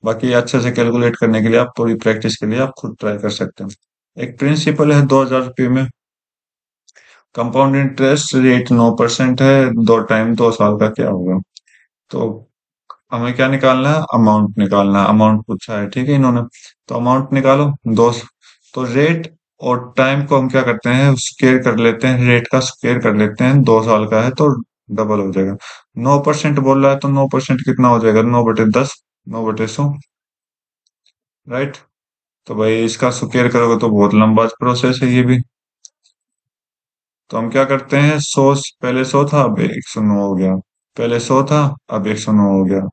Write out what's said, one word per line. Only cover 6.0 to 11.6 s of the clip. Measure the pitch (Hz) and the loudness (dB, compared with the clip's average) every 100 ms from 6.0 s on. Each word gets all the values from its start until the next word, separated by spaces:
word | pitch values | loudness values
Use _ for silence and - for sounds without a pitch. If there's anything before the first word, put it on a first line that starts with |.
| _ _ _ _ _ _ _ _ _ _ _ _ _ - | _ _ _ _ _ _ _ _ _ _ _ _ _ -8
Compound | 120 127 135 135 | -4 2 2 2
interest | 135 - 135 147 - 131 | -2 0 0 0 0 2
rate | 127 123 120 | 4 2 2
नौ | 120 117 113 | 2 4 2
परसेंट | 117 - 131 127 | -2 0 -2 2
है, | 135 139 127 113 110 | 4 4 2 2 2
दो | 113 | 2
time | 104 110 113 113 | 2 0 0 2
दो | 117 | 0
साल | 110 104 104 | 2 0 2
का | 107 | 0
क्या | 110 - | 0 -4
होगा? | 90 90 92 95 _ | -2 -2 -4 -6 _